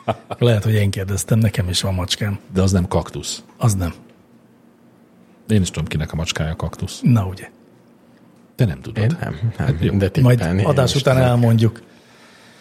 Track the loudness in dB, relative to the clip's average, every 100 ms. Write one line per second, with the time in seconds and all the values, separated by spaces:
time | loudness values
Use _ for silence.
0 | -8 -8 -8 0 2 2 2 0 0 -2
1 | -4 -4 0 2 2 0 -2 -2 -2 -4
2 | -4 -4 -4 -6 -6 0 2 2 0 -2
3 | -4 -8 -10 -12 -14 -4 -2 0 -4 -8
4 | -18 _ _ _ _ _ _ _ _ _
5 | _ _ _ _ 0 0 0 -4 -4 -4
6 | -4 -6 -6 -4 -4 -4 -8 -8 -10 -2
7 | 2 2 0 -8 -16 _ _ _ _ _
8 | _ _ _ _ _ -2 -2 -2 -8 -2
9 | 0 0 -6 -4 -4 -2 -2 0 0 2
10 | 0 4 4 4 2 0 2 2 2 2
11 | 2 4 4 4 4 4 4 0 -16 -20
12 | _ -20 -20 -20 -20 -20